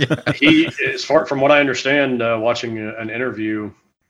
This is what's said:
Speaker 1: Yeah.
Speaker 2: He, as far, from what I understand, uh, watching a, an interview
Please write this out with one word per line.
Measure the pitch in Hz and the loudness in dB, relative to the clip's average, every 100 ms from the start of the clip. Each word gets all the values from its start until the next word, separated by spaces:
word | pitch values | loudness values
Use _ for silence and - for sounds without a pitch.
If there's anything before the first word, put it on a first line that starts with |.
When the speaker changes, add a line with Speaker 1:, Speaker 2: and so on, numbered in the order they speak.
Speaker 1:
Yeah. | 135 151 - | -2 -2 -4
Speaker 2:
He, | - 147 160 165 - 131 | 2 4 4 4 -2 -4
as | 131 | -4
far, | - 151 156 | 0 0 2
from | 139 | 0
what | 139 | 4
I | 147 | 4
understand, | 139 117 135 143 139 123 | 2 0 0 2 2 0
uh, | 117 113 | 0 0
watching | 113 117 120 113 | 0 -2 -4 -6
a, | 107 113 | -8 -8
an | 110 | -8
interview | 113 127 107 110 107 104 - _ _ _ | -6 -6 -4 -4 -4 -6 -12 _ _ _